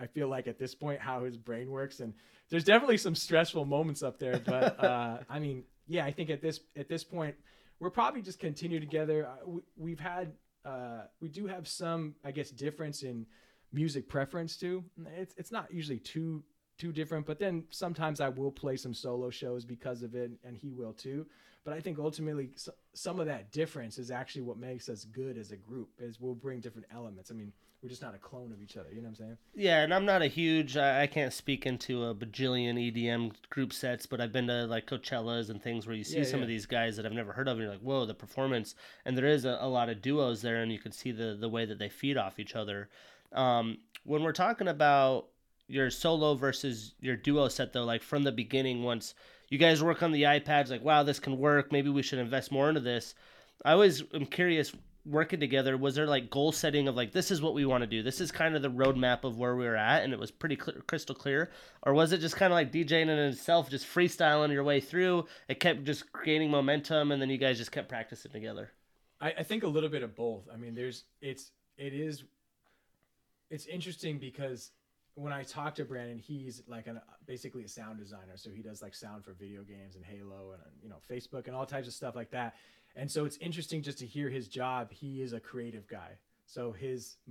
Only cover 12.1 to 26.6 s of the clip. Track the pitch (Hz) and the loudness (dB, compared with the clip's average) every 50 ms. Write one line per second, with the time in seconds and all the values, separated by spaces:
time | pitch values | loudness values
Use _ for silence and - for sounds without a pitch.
12.1 | 147 - - 143 135 147 139 - 135 117 139 151 147 - 160 147 147 - 135 127 | -8 -10 -12 -8 -6 -6 -8 -8 -8 -6 -6 -6 -4 -4 -8 -8 -8 -8 -8 -8
13.1 | 120 117 113 - _ _ _ _ _ _ _ _ - 143 156 160 143 143 - - | -8 -8 -10 -12 _ _ _ _ _ _ _ _ -2 0 0 0 0 -4 -6 -4
14.1 | - 143 135 139 - 170 165 165 - - - 175 180 185 175 180 _ - 165 156 | -2 -2 -2 -2 -4 -6 -6 -6 -6 -6 -4 -4 -4 -4 -6 -10 _ -16 -16 -14
15.1 | 156 180 190 - - - 160 - 233 220 170 - 180 170 156 147 131 110 - - | -10 -10 -10 -10 -12 -14 -14 -10 -8 -8 -8 -8 -8 -8 -6 -6 -6 -6 -8 -8
16.1 | - 160 165 165 160 151 - _ _ _ _ _ _ - 170 170 160 156 160 151 | -6 -4 -4 -4 -4 -6 -8 _ _ _ _ _ _ -12 -10 -8 -6 -6 -4 -4
17.1 | 165 156 151 160 156 - 202 196 170 165 165 - - - 190 175 170 156 160 156 | -4 -4 -4 -6 -4 -2 -2 -2 -2 -4 -6 -8 -10 -8 -6 -6 -4 -2 -2 -2
18.1 | 147 143 143 135 127 131 139 139 135 - - 139 131 131 - 127 117 - - 127 | -2 -2 -2 -2 -2 -2 -4 -4 -4 -4 -4 -4 -4 -4 -4 -8 -8 -8 -6 -4
19.1 | 123 123 123 127 127 - - 123 123 123 117 120 120 117 - 131 123 117 120 113 | -4 -4 -4 -6 -6 -8 -8 -6 -6 -6 -8 -10 -14 -10 -8 -8 -8 -8 -8 -8
20.1 | 117 123 123 120 117 117 - 123 120 - - 139 127 127 117 110 110 - - 131 | -6 -6 -6 -6 -8 -14 -16 -18 -16 -14 -12 -12 -10 -8 -10 -10 -10 -12 -10 -8
21.1 | 135 147 156 - - _ _ - _ _ _ 151 151 160 156 190 160 147 151 156 | -8 -8 -8 -10 -14 _ _ -20 _ _ _ -8 -8 -6 -6 -6 -6 -2 -4 -4
22.1 | 151 156 156 156 151 143 135 127 - - - - - - _ _ _ - - 185 | -4 -2 -4 -4 -2 -4 -4 -6 -10 -14 -14 -16 -16 -18 _ _ _ -10 -8 -6
23.1 | 175 180 160 156 139 117 98 107 - 151 160 156 - 135 120 113 - - 123 120 | -4 -2 -2 -2 -4 -6 -8 -6 -2 -2 -2 -2 -2 -8 -10 -10 -10 -10 -10 -8
24.1 | 127 123 131 - - 143 123 120 117 113 127 131 127 120 - - 117 104 95 107 | -6 -8 -8 -8 -8 -8 -8 -8 -8 -8 -8 -10 -10 -10 -8 -10 -10 -10 -12 -14
25.1 | 110 131 131 135 120 113 104 95 104 98 98 104 123 123 107 - _ - 123 120 | -10 -8 -8 -8 -8 -10 -10 -12 -14 -16 -16 -12 -12 -12 -12 -12 _ -14 -12 -12
26.1 | 110 110 123 127 123 113 127 139 131 123 | -12 -10 -8 -8 -8 -6 -8 -8 -8 -8